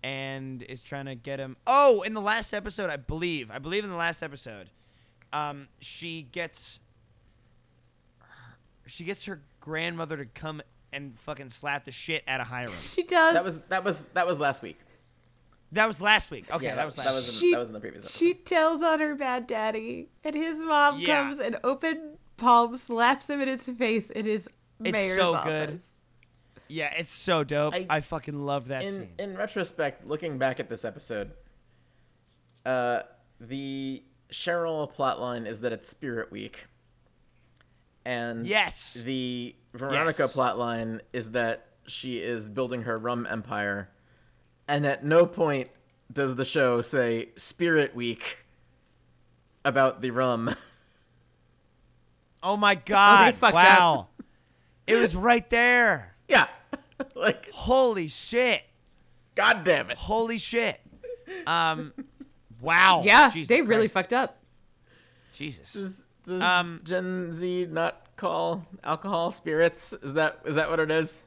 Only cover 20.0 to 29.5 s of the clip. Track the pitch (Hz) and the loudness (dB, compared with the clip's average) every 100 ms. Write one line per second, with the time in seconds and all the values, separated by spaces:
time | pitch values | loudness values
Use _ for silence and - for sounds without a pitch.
20 | - _ 302 302 320 311 320 302 294 277 | -14 _ -8 -4 -4 -6 0 4 4 2
21 | 269 294 277 285 233 233 240 269 320 320 | 0 0 0 -4 -6 -2 -2 -2 -2 -4
22 | 311 302 - - 240 240 233 247 - 233 | -8 -18 -20 0 6 6 6 -2 -6 2
23 | 240 269 - 285 269 254 254 240 233 220 | 2 2 -2 -4 -2 -4 -8 -2 0 0
24 | 214 - 214 214 - _ _ _ 220 214 | -2 -6 -4 -4 -4 _ _ _ -2 0
25 | 190 185 180 170 - 151 151 160 - - | 0 2 2 2 0 -2 -4 -8 -14 -20
26 | _ _ _ _ _ - _ 156 147 151 | _ _ _ _ _ -20 _ -8 -6 -6
27 | 165 - - 165 147 147 151 170 185 156 | -8 -8 0 2 2 0 0 -2 -2 -4
28 | 143 160 - 147 143 143 123 135 196 196 | -2 -10 -8 -8 -4 -4 -4 -6 -6 -8
29 | 101 - 202 185 208 | -12 -12 -12 -8 -6